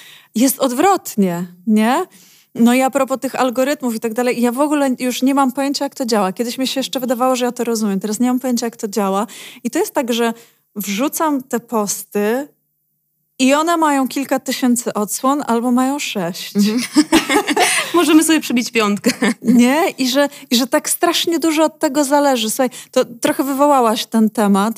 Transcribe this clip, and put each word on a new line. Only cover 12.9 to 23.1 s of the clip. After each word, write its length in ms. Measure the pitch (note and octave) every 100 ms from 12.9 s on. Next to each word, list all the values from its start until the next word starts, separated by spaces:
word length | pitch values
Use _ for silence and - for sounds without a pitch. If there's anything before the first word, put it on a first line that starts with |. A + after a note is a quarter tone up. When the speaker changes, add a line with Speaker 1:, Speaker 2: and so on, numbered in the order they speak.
| _ _ _ _ -
Speaker 1:
i 160 | C4
one 220 | C#4+ D#4+ E4+
mają 320 | D#4 C#4 B3+
kilka 300 | D4 C4 C4+
tysięcy 540 | C#4 A#3+ B3+ A#3+ -
odsłon 500 | G#3 G#3 - C4 C#4+ -
albo 240 | A#3 B3
mają 260 | B3 C4 D4
sześć. 580 | - G#3+ E3+ F#3 - G3+
Speaker 2:
Mhm. 240 | G#3 A#3 A#3 - D4+ D#4+ - C#4
<laughs> 580 | - D#4 - - -
Możemy 300 | E4 D#4 D#4+
sobie 160 | D#4+ D#4
przybić 300 | - B3 A3+
piątkę. 400 | A3+ G#3 G3+ - - A3 -
Speaker 1:
Nie? 420 | - A#3+ A#3+ D4 F4 -
I 100 | B3+
że, 200 | C4 C#4+ - -
i 60 | A#3+
że 100 | C4
tak 240 | D4+ -
strasznie 480 | - F4 D#4+ - E4
dużo 260 | E4 D4+
od 140 | D#4 D#4
tego 260 | D#4 C#4
zależy. 460 | C4+ C#4+ C#4+ B3+ A3
Słuchaj, 200 | - B3+ - -
to 140 | C4
trochę 400 | B3